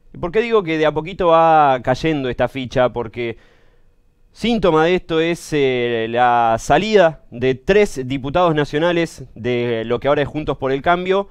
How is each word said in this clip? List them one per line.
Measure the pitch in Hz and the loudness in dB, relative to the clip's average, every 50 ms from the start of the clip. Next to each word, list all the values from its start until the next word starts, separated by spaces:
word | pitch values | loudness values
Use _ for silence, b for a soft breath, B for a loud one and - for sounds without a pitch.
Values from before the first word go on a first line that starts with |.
| _ - | _ -20
¿Y | - | -12
por | 131 151 175 | -10 -10 -2
qué | 160 220 | -2 -2
digo | 233 233 226 214 185 | 0 2 0 0 0
que | 160 160 156 | 0 -2 0
de | 156 | 0
a | 151 | 0
poquito | 147 160 156 175 196 - 190 | 0 -2 -8 -8 -6 -2 2
va | 170 165 165 165 165 160 156 147 139 131 123 113 | 4 4 4 4 4 4 4 4 4 2 0 0
cayendo | 135 127 - - 160 156 143 131 127 | -2 -2 -2 -2 -2 -2 -2 -4 -4
esta | 117 - 127 | -2 -2 -4
ficha? | 117 - 135 127 113 - 139 123 120 | -4 -4 -8 -10 -4 0 0 0 0
Porque | 107 120 113 110 - 120 120 117 113 b b b b b b b b b b b b _ _ _ _ _ _ _ | 0 -4 -8 -8 -8 -8 -8 -8 -8 b b b b b b b b b b b b _ _ _ _ _ _ _
síntoma | _ - - 226 240 220 196 180 160 156 160 | _ -4 -2 0 0 2 2 2 4 4 4
de | 170 185 | 4 2
esto | 180 180 - 170 160 | 0 -2 -2 0 0
es, | 165 170 170 165 - - 156 | 0 0 -2 -4 -6 -4 0
eh, | 147 139 131 127 123 120 120 120 113 113 113 | 0 2 2 2 0 -2 -2 -2 -2 -2 -2
la | 117 120 123 123 120 120 117 113 113 | 0 2 2 4 4 2 2 2 0
salida | 113 - - 143 156 196 220 214 196 175 160 151 - - - | 0 0 2 2 2 2 2 4 4 4 4 2 -4 -18 -18
de | - 117 123 131 131 | -10 -2 -2 -2 -2
tres | 123 _ - 196 208 208 202 - 135 131 | -2 _ 2 2 2 2 2 -2 -8 -6
diputados | 127 135 135 120 143 139 175 180 170 156 | -6 -6 -6 -6 -2 0 2 2 2 2
nacionales | 151 147 - 147 147 165 175 170 170 165 156 - - 131 - - | 0 -2 -2 -2 0 0 0 0 0 -2 -4 -6 -18 -20 -20 -16
de | 113 110 123 123 120 120 120 117 113 113 | -8 -4 -2 -2 -2 -2 -2 -4 -4 -2
lo | 117 120 117 | -4 -4 -2
que | - | 0
ahora | 139 147 151 139 | 0 0 0 0
es | |
Juntos | 127 - 151 151 151 139 | -2 -4 -6 -6 -6 -6
por | - 139 131 | -4 -2 -4
el | 135 139 | -4 -2
Cambio | 127 175 175 175 180 185 185 196 196 196 | 0 0 0 0 0 -2 -2 -2 -2 -6